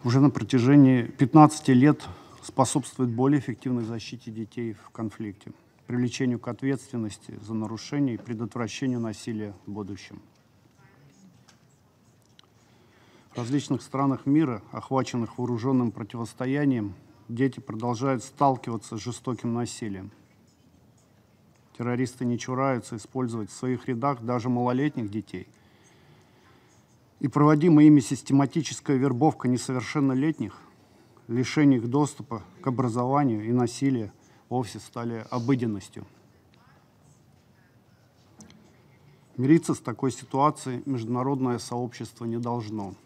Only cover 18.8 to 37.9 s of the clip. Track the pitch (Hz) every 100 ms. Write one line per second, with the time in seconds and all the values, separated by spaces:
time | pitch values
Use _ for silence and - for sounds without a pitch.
18.8 | - 113 123 113 - 117 120 120 120 -
19.8 | 110 95 101 - _ _ _ _ _ _
20.8 | _ _ _ _ _ _ _ _ _ -
21.8 | 120 123 127 - 123 120 - 127 135 123
22.8 | - 113 - 131 127 113 101 - 127 120
23.8 | - 120 139 131 117 123 123 123 123 123
24.8 | 147 139 107 107 - 90 - _ _ _
25.8 | _ _ _ _ _ _ _ _ _ _
26.8 | _ _ _ _ 139 147 147 156 175 147
27.8 | 151 147 - 131 - 139 135 170 135 -
28.8 | - 135 135 123 151 - 123 123 - 127
29.8 | 107 156 139 127 156 156 104 - - _
30.8 | _ _ _ - - 117 123 156 143 131
31.8 | 117 139 143 - 104 113 - - 135 123
32.8 | 123 117 123 139 139 107 110 123 120 -
33.8 | 139 127 104 - _ - _ 123 110 107
34.8 | - 123 117 113 107 123 117 131 120 101
35.8 | - - - - _ _ _ _ _ _
36.8 | _ _ _ _ _ _ _ _ _ _
37.8 | _